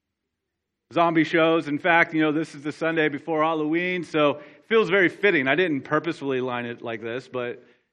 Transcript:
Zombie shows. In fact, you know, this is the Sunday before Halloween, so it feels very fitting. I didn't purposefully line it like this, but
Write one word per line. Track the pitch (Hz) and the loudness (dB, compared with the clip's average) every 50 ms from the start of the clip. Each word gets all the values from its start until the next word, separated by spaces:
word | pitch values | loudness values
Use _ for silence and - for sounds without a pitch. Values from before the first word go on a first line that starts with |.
| _ _ _ _ _ _ _ _ _ _ _ _ _ _ _ _ _ _ 117 | _ _ _ _ _ _ _ _ _ _ _ _ _ _ _ _ _ _ 0
Zombie | 165 170 170 165 160 151 | 2 2 4 4 2 2
shows. | - - 165 160 165 165 165 151 147 | 2 2 2 4 4 4 2 0 -2
In | 147 139 | -6 -2
fact, | - 180 170 170 165 160 147 | 0 2 4 4 4 2 2
you | 156 | 0
know, | 156 156 | 0 2
this | 147 156 160 - - | 0 -2 -4 -6 -10
is | 147 | -10
the | 135 151 | -10 -10
Sunday | 139 - 170 160 165 165 151 156 | -8 -4 -4 -2 0 0 0 0
before | 143 135 - 165 160 156 | -2 -4 -6 -4 -2 0
Halloween, | 156 160 165 156 151 151 160 170 180 180 185 180 160 | 0 0 0 -2 -2 -2 -2 -2 -2 -2 -4 -6 -6
so | - - 156 151 143 131 | -4 0 2 2 2 2
it | - - - - - _ | -2 -8 -18 -20 -20 _
feels | _ 220 226 214 160 | _ 2 2 2 4
very | 190 202 180 160 | 2 2 2 2
fitting. | - - - 208 180 151 131 135 | 0 2 2 2 2 4 2 2
I | 143 | 2
didn't | 160 185 175 151 135 | 2 2 0 -2 -4
purposefully | - - 151 151 147 170 151 - 139 139 131 127 | -4 -2 -2 -2 -2 -4 -8 -6 -6 -4 -4 -2
line | 127 127 123 120 120 | -4 -4 -6 -6 -8
it | 120 120 117 - | -10 -12 -10 -10
like | 120 113 110 | -10 -10 -8
this, | 113 113 117 131 131 - | -8 -8 -10 -10 -10 -10
but | - 127 120 123 113 - - _ _ _ _ _ | -10 -8 -8 -8 -10 -12 -18 _ _ _ _ _